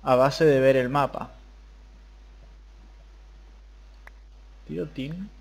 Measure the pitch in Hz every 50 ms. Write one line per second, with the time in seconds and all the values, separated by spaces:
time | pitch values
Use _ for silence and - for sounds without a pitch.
0 | - 131 127 123 131 143 139 - 165 156 139 135 131 131 135 131 123 123 135 143
1 | 139 - - - - - - - - - - - - - - - - - - -
2 | - - - - - - - - - - - - - - - - - - - -
3 | - - - - - - - - - - - - - - - - - - - -
4 | - - - - - - - - - - - - - - 151 175 175 151 - 135
5 | 131 147 165 180 196 208 - -